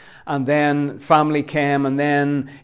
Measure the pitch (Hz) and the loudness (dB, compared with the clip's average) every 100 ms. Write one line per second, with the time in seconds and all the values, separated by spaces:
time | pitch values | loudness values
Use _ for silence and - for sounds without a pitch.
0 | - - - 143 131 147 147 143 143 - | -20 -16 -6 -4 0 2 2 0 -2 -6
1 | - 156 151 151 147 151 143 139 135 139 | 2 2 4 0 -2 -2 0 0 0 0
2 | 147 143 143 143 135 - | 0 2 0 -2 -6 -14